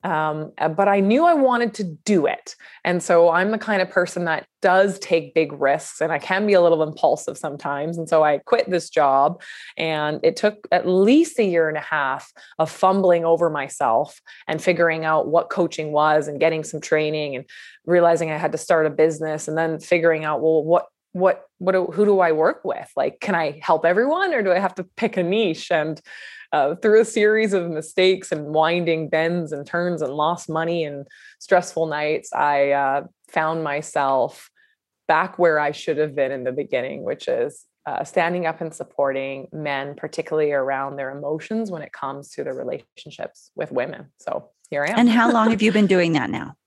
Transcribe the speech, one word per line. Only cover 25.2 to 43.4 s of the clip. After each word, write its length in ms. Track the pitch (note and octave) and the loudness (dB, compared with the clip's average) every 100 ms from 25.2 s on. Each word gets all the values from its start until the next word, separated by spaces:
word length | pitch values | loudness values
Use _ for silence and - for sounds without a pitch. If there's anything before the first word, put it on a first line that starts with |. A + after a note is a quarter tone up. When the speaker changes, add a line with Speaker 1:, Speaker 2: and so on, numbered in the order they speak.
Speaker 1:
niche? 480 | F3 G#3 G#3 D#3+ - | 0 0 0 -4 -2
And, 280 | E3 D3+ D3+ - - - - - | -2 -2 -6 -14 -20 -20 -20 -4
uh, 240 | D3+ C#3 F3 | 0 0 0
through 240 | A3 G#3+ | 4 4
a 40 | |
series 480 | A3 - G#3 G#3+ A3 | 4 2 2 4 2
of 160 | F#3+ E3+ | 0 -2
mistakes 600 | D#3 D#3 - F#3 F#3 - | -6 -6 2 2 2 -2
and 240 | D#3+ D3 | -6 -2
winding 540 | D#3 D#3+ F3 E3+ D#3+ D#3 | 2 2 2 0 -2 0
bends 420 | D#3+ E3 F3 D#3 | 0 0 -2 -4
and 160 | D3+ C#3+ | -8 -6
turns 340 | E3+ F3 E3 | -4 -2 -2
and 120 | C#3+ | -4
lost 340 | C#3+ D#3 E3+ - | -2 -2 -2 -4
money 360 | D#3+ E3 E3+ | -4 -2 -4
and 200 | D3+ C#3+ C#3 - - _ | -4 -8 -14 -20 -20 _
stressful 460 | - F3+ - - D#3+ | 0 0 2 -4 -4
nights, 460 | D3+ D3+ D#3 - | -2 -2 -4 -4
I, 380 | - D3 C#3+ C#3 | -2 2 2 2
uh, 320 | C#3 C#3 C#3 - _ _ | 2 0 -2 -6 _ _
found 360 | E3 D#3 E3 | -4 -2 -4
myself 840 | D#3 C#3+ D#3 D3+ C#3 C3+ B2+ - - _ _ _ _ _ - | -4 -6 -6 -2 0 0 -2 -4 -20 _ _ _ _ _ 0
back 300 | D#3+ F3+ - | 0 0 2
where 180 | F3 D3+ | 2 2
I 140 | D3 | 0
should 260 | D3 - D3 | -4 -4 -2
have 160 | D3+ | -2
been 160 | C#3 C3+ | 0 -2
in 140 | C3+ | -2
the 80 | B2+ | -6
beginning, 500 | C3 D3 B2+ C3 C#3+ | -6 -4 -4 -4 -8
which 240 | - C3+ - | -8 -6 -4
is, 380 | A#2 B2+ D3 _ _ | -2 -2 -6 _ _
uh, 200 | - - | -10 -8
standing 420 | D3 F#3+ E3+ F3+ E3 | -4 -2 -2 -2 -4
up 140 | D#3 | -6
and 120 | D#3+ | -10
supporting 760 | - - - C#3 C3+ C3+ C3+ C3 | -12 -12 -2 -2 -2 -6 -10 -12
men, 440 | D#3 D3 C#3 C#3+ C#3+ | -10 -6 -6 -8 -10
particularly 560 | D#3 - D#3+ D#3 D3 | -10 -8 -4 0 0
around 440 | C#3+ C3+ C3+ C#3 C#3 | 0 -2 -4 -6 -8
their 140 | C3+ | -10
emotions 600 | C#3 D3 D#3 - A3 A3 | -8 -6 -8 -6 -6 -6
when 100 | E3+ | -8
it 100 | D3 | -14
comes 380 | - C3+ C#3 C#3 | -10 -10 -10 -14
to 140 | - | -10
their 100 | C3+ | -8
relationships 960 | C3 B2+ C#3 _ - - - - _ | -8 -8 -8 _ -20 -20 -12 -14 _